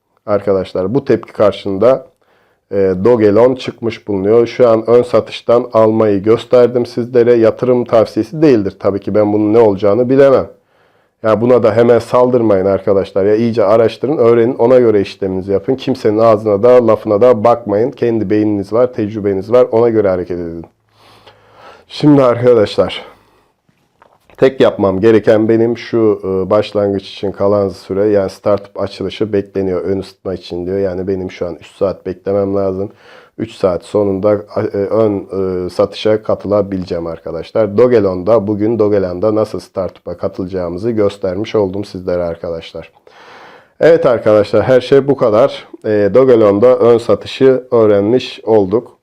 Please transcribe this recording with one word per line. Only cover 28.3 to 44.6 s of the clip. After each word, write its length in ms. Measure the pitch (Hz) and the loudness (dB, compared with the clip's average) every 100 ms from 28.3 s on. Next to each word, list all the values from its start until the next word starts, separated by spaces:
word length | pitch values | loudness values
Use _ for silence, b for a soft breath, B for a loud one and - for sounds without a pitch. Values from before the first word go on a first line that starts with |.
| - 110 101 - - | -6 -2 -2 -4 -10
açılışı 520 | 98 - 98 - 107 | -10 -8 -10 -6 -4
bekleniyor 480 | 104 101 95 95 90 | -6 -6 -6 -4 -4
ön 180 | 85 98 | -4 -6
ısıtma 340 | 92 - 98 | -8 -14 -10
için 320 | 90 - 87 90 | -10 -10 -10 -6
diyor. 120 | 98 | -4
Yani 300 | 98 90 92 | -4 -6 -6
benim 240 | 95 92 | -6 -6
şu 160 | - 90 | -8 -10
an 80 | 78 | -10
üç 160 | - - | -16 -6
saat 300 | 98 90 92 | -4 -4 -10
beklemem 500 | 90 - 101 98 98 | -10 -4 -4 -2 -2
lazım. 340 | 98 95 101 _ b b b - | -4 -4 -8 _ b b b -14
Üç 140 | 113 | -14
saat 320 | - 95 87 | -4 -4 -4
sonunda, 500 | - 104 101 95 104 104 - - 107 | -4 -4 -2 -2 0 -2 -4 -8 -6
e, 40 | 101 | -4
ön, 500 | 98 107 110 98 - 95 95 92 90 | -2 0 0 -2 -6 -6 -6 -4 -6
e, 40 | |
satışa 540 | - 101 - 110 107 | -2 -4 -2 -2 -2
katılabileceğim 840 | - 95 95 104 98 95 90 90 85 | -2 -6 -2 -2 -2 -6 -8 -8 -8
arkadaşlar. 680 | 82 82 82 80 113 107 101 | -12 -12 -12 -6 -2 -2 2
Dogelon'da, 680 | 123 120 101 90 90 113 101 | 2 4 0 -2 0 0 0
bugün 320 | 104 107 117 | -2 -2 0
Dogelon'da 560 | 104 104 92 90 107 107 | 0 0 -2 -4 -2 -2
nasıl 240 | 107 92 | -4 -6
startup'a 580 | - - 90 - - 87 | -12 -8 -8 -10 -16 -10
katılacağımızı 720 | - - 92 95 87 90 113 | -8 -8 -8 -6 -8 -6 -4
göstermiş 640 | 110 101 - 95 90 110 110 | -2 -2 -2 -6 -6 -4 -2
oldum 300 | 98 95 101 | -2 -4 -10
sizlere 380 | 92 90 90 | -10 -6 -4
arkadaşlar. 680 | 87 82 90 82 - 82 80 _ _ B B B B B B B | -4 -8 -10 -12 -12 -18 -18 _ _ B B B B B B B
Evet 260 | 151 165 156 | 2 4 2
arkadaşlar, 580 | 113 113 107 101 110 | 0 2 2 2 0